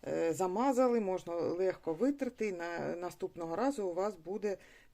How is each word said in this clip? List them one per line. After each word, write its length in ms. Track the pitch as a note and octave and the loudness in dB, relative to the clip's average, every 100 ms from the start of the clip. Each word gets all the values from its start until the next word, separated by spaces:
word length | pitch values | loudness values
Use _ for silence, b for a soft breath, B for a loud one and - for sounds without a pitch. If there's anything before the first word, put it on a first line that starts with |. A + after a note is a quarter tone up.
| - | -2
е, 260 | D#3+ E3 | 0 2
замазали, 640 | D#3 F#3 F#3 C4+ B3 B3+ A#3+ | 2 0 2 2 4 4 4
можна 360 | G3 F#3 E3+ E3+ | 2 -2 -2 -2
легко 580 | D#3+ E3+ F#3 F3+ - | 0 2 2 0 -2
витерти, 540 | D#3 B3+ C#4+ B3+ B3 A3 | 2 2 2 -2 -2 -2
і 40 | |
на-, 440 | F3+ E3+ E3+ C#3+ E3+ | -2 -4 -4 -4 -4
наступного 600 | F3 - F#3 E3+ E3 E3 | -6 -6 -8 -6 -4 0
разу 320 | B3+ C#4 G3 | 0 0 -2
у 60 | |
вас 220 | E3+ G3+ G#3 | 0 -2 -2
буде 420 | - G3+ G3+ F#3+ B B B | -8 -4 -2 -4 B B B